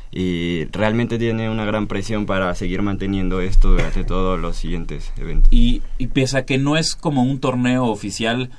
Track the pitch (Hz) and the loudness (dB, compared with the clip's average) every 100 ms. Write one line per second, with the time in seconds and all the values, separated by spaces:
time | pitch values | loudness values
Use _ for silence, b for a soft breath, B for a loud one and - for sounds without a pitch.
0 | b - 90 87 87 85 73 87 107 113 | b -6 -4 -2 -4 -4 -6 -4 -2 -2
1 | 117 113 117 113 113 110 104 107 104 104 | -2 -2 -4 -4 -4 -4 -4 -4 -4 -6
2 | 107 107 101 95 90 87 95 92 101 98 | -4 -4 -2 -2 -2 -4 -4 -4 -4 -4
3 | 98 98 92 92 95 - 95 87 82 95 | -4 -2 -2 -2 2 6 6 6 4 0
4 | 90 92 92 87 87 85 80 87 80 73 | 0 0 0 -2 -2 -4 -4 -4 -6 -8
5 | - - 80 78 - 120 120 120 - - | -8 -8 -2 6 8 10 8 4 -2 -2
6 | 120 139 131 135 - 135 143 156 165 - | -2 0 0 0 -2 0 0 0 -2 -4
7 | 165 139 123 135 135 123 123 127 123 104 | -2 0 0 0 -2 0 0 0 0 -4
8 | 104 - 113 120 127 | -6 -4 -4 -4 -6